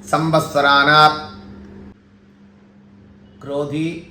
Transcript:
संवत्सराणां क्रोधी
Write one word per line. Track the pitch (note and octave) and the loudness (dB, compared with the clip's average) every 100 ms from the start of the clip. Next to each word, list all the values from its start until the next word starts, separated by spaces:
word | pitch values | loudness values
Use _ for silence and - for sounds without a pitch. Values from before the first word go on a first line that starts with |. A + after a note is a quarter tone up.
संवत्सराणां | - D3 D#3+ D#3 D3+ C#3+ C#3 C#3 C#3 D3+ D3+ D3+ - - - - - - - - _ _ _ _ - _ _ - - - - - - - | -4 -4 0 -2 0 0 2 2 4 6 4 2 -12 -18 -20 -20 -20 -20 -20 -20 _ _ _ _ -20 _ _ -20 -20 -20 -20 -20 -20 -20
क्रोधी | C3 C#3+ D3 D3 D#3+ E3+ - | -8 -6 -4 -4 -6 -8 -16